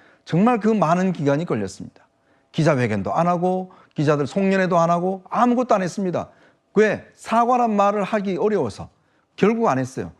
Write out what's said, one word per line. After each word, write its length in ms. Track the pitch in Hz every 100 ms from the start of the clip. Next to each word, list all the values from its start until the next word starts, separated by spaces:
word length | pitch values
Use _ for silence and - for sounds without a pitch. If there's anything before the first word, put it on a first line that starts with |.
| _ _ -
정말 340 | 165 226 240
그 80 | 214
많은 460 | 220 156 175 190
기간이 320 | 170 139 143 175
걸렸습니다. 600 | 120 95 - - - _ _ _ _ _
기자회견도 600 | - 156 135 120 104 95
안 140 | 123 175
하고 440 | 175 180 185 185 - _ -
기자들 320 | 147 147 139
송년회도 500 | 196 190 190 185 175
안 120 | 165
하고 320 | 175 180 190 -
아무것도 440 | 185 247 240 247
안 80 | 214
했습니다. 480 | 180 - 185 143 85 _ _ _ _ 202
왜? 300 | 214 120 - _
사과란 600 | - 226 233 247 240 202
말을 280 | 202 208
하기 340 | 202 220 196 165
어려워서 520 | 208 202 120 - 85 _ _ _ _ -
결국 320 | 196 226 220
안 120 | 131
했어요. 320 | 127 - 87